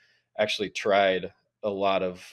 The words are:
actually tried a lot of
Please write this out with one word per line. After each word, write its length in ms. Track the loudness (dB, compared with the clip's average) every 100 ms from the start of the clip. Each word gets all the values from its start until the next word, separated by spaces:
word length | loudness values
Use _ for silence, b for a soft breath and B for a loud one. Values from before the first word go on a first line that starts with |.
| _ _ _ -2
actually 320 | -2 -2 -6
tried 640 | -4 2 4 4 2 -4 -14 _ _
a 60 | -6
lot 340 | -2 0 0
of 220 | -2 -6 -16